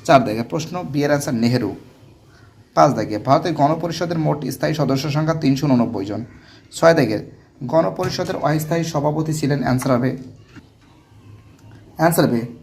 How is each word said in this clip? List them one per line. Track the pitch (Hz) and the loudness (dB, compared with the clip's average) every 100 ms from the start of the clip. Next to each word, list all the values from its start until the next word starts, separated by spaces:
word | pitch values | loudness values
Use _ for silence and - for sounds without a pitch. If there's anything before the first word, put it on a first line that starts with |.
| - | 4
চার | 139 107 | 4 4
দেখে | 110 120 | -4 -4
প্রশ্ন, | 165 151 180 170 | -6 -6 -10 -6
বিয়ের | 143 143 143 | -2 0 0
আনসার | - 120 | 0 0
নেহেরু। | 117 123 101 - - - - - _ - - _ _ - | 2 2 -2 -8 -16 -20 -20 -20 _ -20 -20 _ _ 4
পাঁচ | 156 113 | 4 4
দেখে | 101 107 127 | -4 -4 2
ভারতের | 147 175 151 | 2 2 0
গণপরিষদের | 143 165 175 160 175 170 151 | 0 0 -4 -4 -4 -2 0
মোট | 147 - - | -2 -4 -4
স্থায়ী | 151 160 | -4 0
সদস্য | 135 135 151 151 | 0 0 0 -2
সংখ্যা | 156 160 | 0 0
তিনশো | 135 135 147 | 2 2 2
ঊননব্বই | 123 110 104 98 | 2 2 -2 -6
জন। | 104 120 - - - - - | -6 -10 -16 -20 -20 -12 2
ছয় | 165 156 | 4 6
দেখে | 113 107 - - _ - 127 | 2 -2 -6 -18 _ -12 -2
গণপরিষদের | 160 185 - 180 175 180 180 147 | 0 0 -2 -6 -4 -6 -2 -2
অস্থায়ী | 151 156 170 165 | -2 -2 -4 -2
সভাপতি | 147 151 151 156 151 | -2 -2 -2 -2 -2
ছিলেন, | 135 143 120 | 0 0 0
অ্যান্সার | 127 139 123 | 0 2 0
হবে, | 127 - - - - - - _ _ _ _ - - - - - - - - - | 0 -4 -12 -20 -20 -20 -20 _ _ _ _ -20 -20 -20 -20 -20 -20 -20 -14 0
অ্যান্সার | 165 165 131 | 2 4 2
হবে | 117 113 - | 2 -4 -12